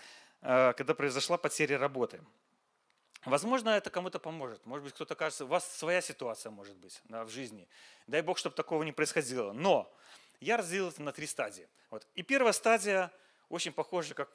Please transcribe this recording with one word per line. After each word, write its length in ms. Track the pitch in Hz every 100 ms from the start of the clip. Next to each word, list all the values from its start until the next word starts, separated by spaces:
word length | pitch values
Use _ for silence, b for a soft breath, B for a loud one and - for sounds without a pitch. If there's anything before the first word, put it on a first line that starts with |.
| B B B B
э, 320 | 131 127 127
когда 220 | 120 139
произошла 420 | 151 143 131 - 175
потеря 400 | 147 - 147 143
работы. 440 | 139 131 113 80 - _ _ _ _ _ _ _ _ -
Возможно, 460 | - 143 220 262 220
это 220 | 208 -
кому-то 280 | 180 180 -
поможет. 460 | 160 160 127 107
Может 180 | 117 143
быть, 100 | 143
кто-то 220 | - 147
кажется, 300 | - 156 -
у 20 | 131
вас 300 | 170 - -
своя 240 | 156 180
ситуация 500 | - - 123 110 110
может 240 | 101 98
быть, 260 | 95 92 -
да, 180 | 107 113
в 60 | 110
жизни. 380 | 120 123 107 85 B B B B
Дай 140 | 147
Бог, 160 | 165 175
чтобы 180 | 156
такого 280 | - - 160
не 80 | 156
происходило. 640 | 143 151 160 127 127 101
Но 380 | 110 190 139 - B B B B B
я 180 | 139 226
разделил 320 | 175 190 185
это 120 | 147
на 100 | 147
три 160 | 139 147
стадии. 400 | - 107 92 - _ b
Вот. 180 | 110 -
И 80 | -
первая 300 | 180 269 233
стадия 580 | - 226 226 202 190 175 - b b b
очень 220 | 165 170
похоже, 420 | 160 - 180 151
как 160 | 147 139